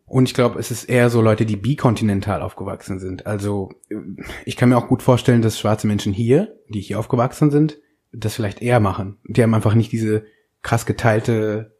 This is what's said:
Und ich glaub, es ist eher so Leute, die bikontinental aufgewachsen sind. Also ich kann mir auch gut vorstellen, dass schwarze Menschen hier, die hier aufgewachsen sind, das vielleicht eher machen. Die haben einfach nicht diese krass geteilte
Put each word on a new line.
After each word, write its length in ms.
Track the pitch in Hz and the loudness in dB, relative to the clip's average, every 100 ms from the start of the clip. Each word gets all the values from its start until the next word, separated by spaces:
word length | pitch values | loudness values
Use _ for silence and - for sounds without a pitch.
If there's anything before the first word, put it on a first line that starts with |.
| - | -4
Und 240 | 131 127 | 2 2
ich 40 | |
glaub, 220 | - 120 - | 2 0 0
es 160 | 117 | -8
ist 140 | 117 - | -8 -2
eher 240 | 127 120 | 2 4
so 120 | 117 | 4
Leute, 240 | 113 107 110 | 4 2 0
die 120 | 101 | -2
bikontinental 840 | 107 147 131 104 110 98 98 95 | -2 0 2 2 0 0 -2 -4
aufgewachsen 580 | - - 95 - - 92 | -6 -10 -10 -10 -8 -8
sind. 280 | 92 92 - | -8 -10 -8
Also 420 | 104 101 101 95 - - 107 78 - - - - | -4 -4 -4 -6 -12 -14 -12 -12 -14 -14 -14 -12
ich 100 | - | 0
kann 140 | 123 | 2
mir 80 | 127 | 4
auch 100 | - | 2
gut 160 | 127 | 0
vorstellen, 380 | - 120 - 120 | 4 2 4 4
dass 180 | 113 - | 2 0
schwarze 260 | 104 107 110 | -2 0 0
Menschen 280 | 101 104 | -2 -2
hier, 420 | 98 117 143 220 - - | -2 2 2 2 -8 -12
die 100 | 101 | -10
hier 160 | - 104 | -6 -6
aufgewachsen 540 | - 123 131 - 151 | -2 -2 -2 0 2
sind, 260 | 147 156 - _ _ _ | 4 2 -2 _ _ _
das 220 | 117 107 - | -8 -6 -4
vielleicht 260 | 104 - | -6 -4
eher 180 | 120 123 | 0 2
machen. 380 | 101 90 95 - - | 2 -2 -8 -10 -4
Die 160 | 110 | 2
haben 100 | 113 | 2
einfach 200 | 110 107 110 | 4 4 2
nicht 160 | 107 | 2
diese 320 | 113 110 107 - _ _ _ | -2 0 -2 -4 _ _ _
krass 240 | - 113 - | -4 -2 -2
geteilte 880 | 104 120 107 107 113 107 107 110 | -2 0 2 0 0 0 -4 -8